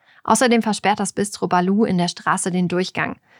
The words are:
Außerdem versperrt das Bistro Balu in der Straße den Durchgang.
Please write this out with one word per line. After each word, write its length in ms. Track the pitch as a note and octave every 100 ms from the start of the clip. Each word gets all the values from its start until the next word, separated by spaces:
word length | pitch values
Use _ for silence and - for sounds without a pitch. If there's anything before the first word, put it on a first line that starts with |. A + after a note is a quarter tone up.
| _ _
Außerdem 400 | - A3+ B3+ A#3
versperrt 380 | A3 G3+ F#3+ G#3
das 120 | G3
Bistro 360 | - G3+ - F#3
Balu 380 | F3+ F3+ G3+ A3+
in 120 | F3+
der 100 | F3
Straße 440 | - - F3+ F#3+
den 160 | F3+ F3
Durchgang. 480 | F3+ F#3 - D#3 - _ _